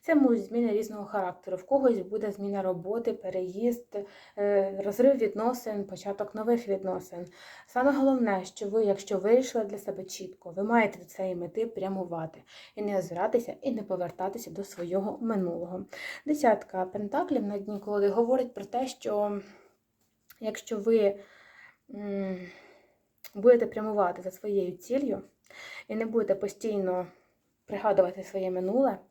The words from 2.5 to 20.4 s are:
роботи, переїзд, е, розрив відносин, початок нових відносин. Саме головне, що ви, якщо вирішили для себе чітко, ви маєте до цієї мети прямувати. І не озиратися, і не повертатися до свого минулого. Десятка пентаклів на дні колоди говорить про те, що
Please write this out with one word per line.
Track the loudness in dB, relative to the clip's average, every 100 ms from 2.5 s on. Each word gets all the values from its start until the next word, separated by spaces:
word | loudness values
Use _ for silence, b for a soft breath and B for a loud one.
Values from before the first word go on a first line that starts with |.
| -2
роботи, | -2 -2 -2 -2 -2
переїзд, | -4 -4 -4 -4 0 0 0 -6 -10 -10 B B -2
е, | 2 4 2 0 -4
розрив | 2 4 4
відносин, | 2 0 -2 -2 -6 -6
початок | -8 -10 -8 -6 -6 -6
нових | 0 0 2
відносин. | -2 -2 -6 -8 -14 -14 B B B B
Саме | 2 4
головне, | 6 4 4 2 2 -2
що | -8 -2
ви, | 2 4
якщо | 2 0 -2
вирішили | 4 4 4 -2 -4
для | -6
себе | -8 -10
чітко, | -10 -12 -14 -14 -12 -6
ви |
маєте | 2 4 4 -2
до | -18
цієї | -6 -4 -4
мети | -6 -4 -4
прямувати. | -4 -4 -4 -4 -6 -8 -10 _ B B -8
І |
не | -2 -2
озиратися, | -2 -2 0 0 -2 -6
і | -6
не | -4
повертатися | -4 -4 -4 -4 -6 -6 -12
до | -12
свого | -12 -10 -4 -2 -2 -4
минулого. | -2 0 0 -4 -6 -8 -10 B B B -4
Десятка | 2 4 4 0 -4 -4
пентаклів | -4 -4 -2 0 0
на | -2 -4
дні | -6 -8
колоди | -4 2 2
говорить | 4 2 2 0
про | -6 -6
те, | -4 -4
що | -6 -4 -2 0 -2 B B B B _ _ _ _ _ _